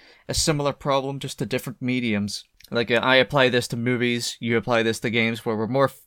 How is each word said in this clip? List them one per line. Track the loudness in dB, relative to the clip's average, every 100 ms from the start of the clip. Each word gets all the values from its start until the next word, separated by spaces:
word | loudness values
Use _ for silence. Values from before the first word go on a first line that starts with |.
| -20 _ -6
a |
similar | -2 0 0 -2
problem, | -2 0 0 0 -6
just | -10 -8
to | -4
different | -4 -6 -6
mediums. | -2 0 0 0 -2 -6 -14 _ -6
Like, | -2 2
uh, | 2
I | 4 4
apply | 4 4 4
this | 2 0
to | -2
movies, | -2 0 0 -2 -4 -6
you | -2 0
apply | 2 0
this | 0 -2
to | -2
games, | 0 0 -2 -4
where | -2
we're | 0
more | 2 2
f-, | 0